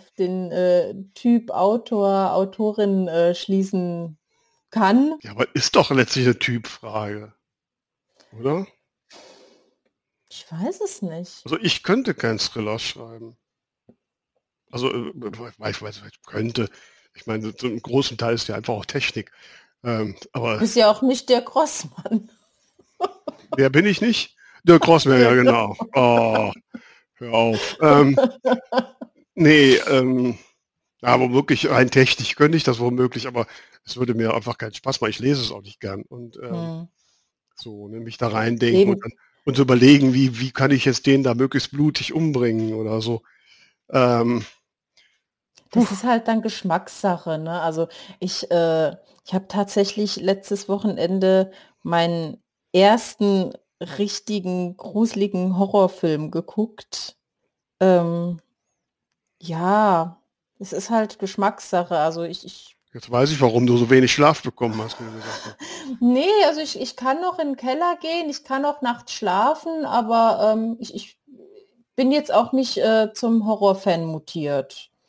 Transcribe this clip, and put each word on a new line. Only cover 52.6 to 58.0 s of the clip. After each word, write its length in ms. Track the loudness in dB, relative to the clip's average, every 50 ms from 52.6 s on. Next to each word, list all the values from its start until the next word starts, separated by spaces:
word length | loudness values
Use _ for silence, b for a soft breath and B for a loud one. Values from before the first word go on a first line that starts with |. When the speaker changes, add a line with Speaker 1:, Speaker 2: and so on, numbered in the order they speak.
| _ _
Speaker 1:
ersten 800 | 2 4 6 6 4 2 0 -6 -4 -2 0 0 2 0 0 -4 -8 -16 _ _ _ -16
richtigen, 1000 | -14 -10 -6 -6 -6 -6 -6 -10 -8 -8 -6 -6 -4 -4 -4 -4 -6 -6 -10
gruseligen 800 | -12 -14 -6 -2 -2 0 0 0 -2 -2 -2 -2 -2 -2 -2 0
Horrorfilm 720 | 0 0 2 2 2 2 2 0 -2 -2 -2 -2 -2 -4 -6
geguckt. 840 | -6 -8 -8 -8 -6 -6 -6 -6 -6 -16 -18 -14 -12 -12 -12 -14 -18 _ _ _ _ _ _ _ _ _ _ _ _ 0
Ähm, 600 | 2 4 4 4